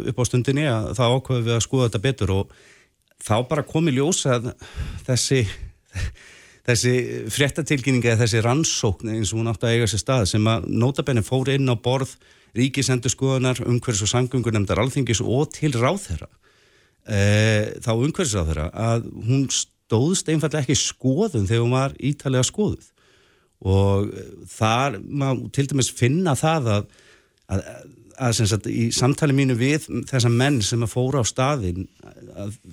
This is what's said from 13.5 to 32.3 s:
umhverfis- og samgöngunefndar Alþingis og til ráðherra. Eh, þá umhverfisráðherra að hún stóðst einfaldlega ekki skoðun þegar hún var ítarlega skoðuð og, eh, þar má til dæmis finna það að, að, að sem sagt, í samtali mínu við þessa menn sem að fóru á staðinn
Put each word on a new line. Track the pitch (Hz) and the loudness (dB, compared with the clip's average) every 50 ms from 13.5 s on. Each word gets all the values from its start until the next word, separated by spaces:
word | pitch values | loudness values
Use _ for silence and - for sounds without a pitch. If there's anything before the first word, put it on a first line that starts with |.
| 123 127 | 0 -2
umhverfis- | 120 120 120 117 - 127 110 98 | 0 0 0 0 0 -2 -2 -2
og | 107 - | -2 0
samgöngunefndar | - 123 127 123 - 127 113 120 107 104 98 92 92 - | 0 0 0 0 0 -2 0 0 0 0 0 0 0 0
Alþingis | 120 135 - 143 123 113 110 120 | 0 0 0 -2 0 0 0 0
og | 107 101 113 139 - - - | 0 0 0 0 0 -2 -2
til | - 156 151 123 | -4 -2 -2 0
ráðherra. | 113 123 139 185 202 - - 85 - - - _ _ _ _ _ _ _ _ _ _ _ _ _ _ _ | 0 0 0 0 -2 -4 -8 -8 -8 -10 -14 _ _ _ _ _ _ _ _ _ _ _ _ _ _ _
Eh, | - 110 98 101 104 104 104 107 110 107 104 107 107 - | -2 0 2 4 4 4 4 4 4 2 2 0 -2 -6
þá | - - 113 113 | -6 -4 -2 0
umhverfisráðherra | 113 131 160 160 - 180 120 104 95 80 78 76 76 78 - | 2 0 0 0 0 -2 0 0 0 0 0 -2 -2 -4 -6
að | - 101 113 117 113 117 - - - | -4 -2 0 0 0 0 -2 -6 -10
hún | - 113 113 135 139 135 - | -4 0 2 2 2 2 0
stóðst | - - - - _ _ _ - 120 110 135 165 190 - - 156 | -2 -4 -4 -6 _ _ _ 0 2 2 4 2 2 0 0 0
einfaldlega | 160 151 160 147 151 156 131 | 0 0 0 0 -2 -2 0
ekki | - 139 | 0 0
skoðun | - - - - _ - 131 135 175 226 214 156 107 98 90 | 0 0 -2 -6 _ -2 0 2 2 0 0 0 0 0 2
þegar | 117 117 117 | 2 2 2
hún | 120 127 | 2 2
var | 131 139 135 - | 0 0 -2 -4
ítarlega | - - 143 143 - - 139 131 127 127 | -4 -4 -4 -4 -2 -2 0 2 2 2
skoðuð | - - 214 214 160 - - - - _ _ _ _ _ _ _ _ _ _ _ _ _ _ | 0 0 0 0 0 -2 -4 -8 -16 _ _ _ _ _ _ _ _ _ _ _ _ _ _
og, | - 95 95 98 98 98 98 98 104 104 | 0 2 4 4 4 4 2 2 0 -2
eh, | 95 98 - - - - - | -6 -10 -14 -16 -18 -18 -20
þar | - - - 110 110 113 123 139 143 104 98 | -16 -6 -2 0 2 2 2 0 0 -2 -6
má | - - 139 143 135 135 127 - - - | -8 -6 -4 -2 0 0 -2 -2 -4 -4
til | - 139 139 | -2 -2 -2
dæmis | - 147 135 120 - | 0 0 0 0 -2
finna | - - 120 123 143 180 190 160 131 | 0 0 2 2 2 2 2 0 0
það | - - 160 165 156 123 113 | 2 2 2 2 2 2 0
að, | 101 104 104 - - - - - - _ _ _ _ _ _ - | 0 0 -2 -4 -12 -20 -20 -20 -20 _ _ _ _ _ _ -6
að, | 98 98 - - - - - - - - - - - | -4 -4 -4 -6 -12 -18 -20 -20 -20 -20 -20 -20 -6
að | - 131 120 110 | -2 0 0 2
sem | - 113 95 | 2 2 2
sagt, | 107 101 - 117 | 2 0 -2 -2
í | 110 120 113 117 | -2 0 0 0
samtali | - - 123 127 139 - 160 143 135 | 0 2 2 2 2 2 2 2 4
mínu | 139 139 131 123 | 4 4 2 2
við | 110 123 139 151 151 - - - 117 - | 2 2 2 0 0 -2 -4 -6 -6 -4
þessa | - 139 127 113 120 | -2 0 2 4 4
menn | 117 120 131 143 147 117 | 4 4 4 2 2 2
sem | 98 - 123 120 117 | 0 0 0 -2 -2
að | 107 - | -2 -2
fóru | 127 127 131 143 135 | -2 0 0 0 0
á | 107 | 0
staðinn | - - - 131 139 151 131 98 87 87 95 98 - _ - - - - - - - | 0 0 0 0 0 0 -2 -2 -4 -4 -6 -8 -10 _ -20 -20 -20 -20 -20 -20 -18